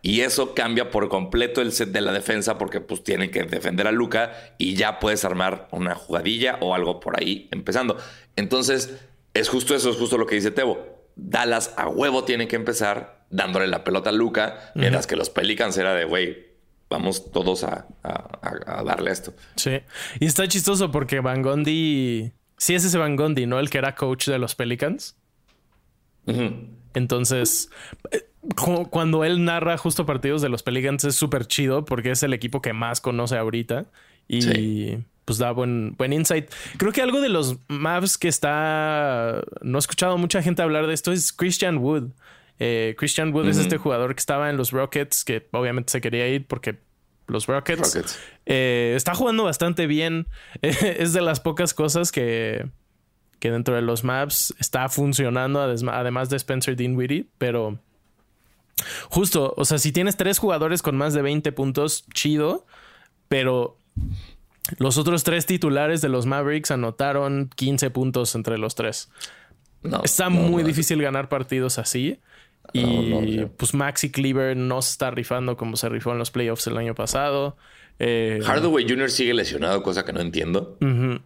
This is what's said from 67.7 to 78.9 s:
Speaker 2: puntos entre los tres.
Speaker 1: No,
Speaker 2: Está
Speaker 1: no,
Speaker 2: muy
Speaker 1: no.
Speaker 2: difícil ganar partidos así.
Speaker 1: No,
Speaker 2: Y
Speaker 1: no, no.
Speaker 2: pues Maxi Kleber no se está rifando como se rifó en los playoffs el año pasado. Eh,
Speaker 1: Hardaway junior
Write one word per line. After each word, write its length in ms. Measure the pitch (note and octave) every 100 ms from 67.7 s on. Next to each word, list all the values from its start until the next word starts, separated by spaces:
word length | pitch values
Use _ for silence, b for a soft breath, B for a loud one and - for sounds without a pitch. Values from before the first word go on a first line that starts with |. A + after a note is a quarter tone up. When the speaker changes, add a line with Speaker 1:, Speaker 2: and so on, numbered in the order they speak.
| C#3 C3+
Speaker 2:
puntos 440 | B2+ C3 B2+ A#2
entre 240 | A#2 A2 A2+
los 160 | G#2+
tres. 360 | - A#2 G#2+ - B B B B B _ _
Speaker 1:
No, 180 | - -
Speaker 2:
Está 240 | - - F3+
Speaker 1:
no, 60 | F3
Speaker 2:
muy 260 | E3+ F3
Speaker 1:
no. 60 | D#3+
Speaker 2:
difícil 340 | D3+ D#3+ D#3
ganar 260 | C#3+ C3+ C3+
partidos 500 | C#3 C3 C3 B2+ B2
así. 420 | A2+ B2+ C3+ B3+ b b b b -
Speaker 1:
No, 80 | B2
Speaker 2:
Y 300 | A#2+ A#2 A2+
Speaker 1:
no, 100 | A2 A2 A2
no. 60 | G#2+
Speaker 2:
pues 260 | - B2
Maxi 360 | C#3+ C#3 C#3 D3
Kleber 440 | C3 C#3 C3+ C3 B2+
no 240 | B2+ B2+
se 100 | C3
está 180 | - C3
rifando 460 | B2 A#2+ B2 B2+ A#2+
como 200 | A2+ A2
se 120 | A#2
rifó 240 | A2+ A#2+
en 60 | A#2+
los 120 | A#2
playoffs 360 | B2+ A#2 A2+ -
el 80 | A2+
año 180 | A#2
pasado. 600 | A2+ - C3 C#3+ C#3 C#3+ C#3 B B B -
Eh, 420 | A#2+ A#2 A2+ G#2+
Speaker 1:
Hardaway 440 | A2 C#3 E3+ D#3
junior 220 | A#2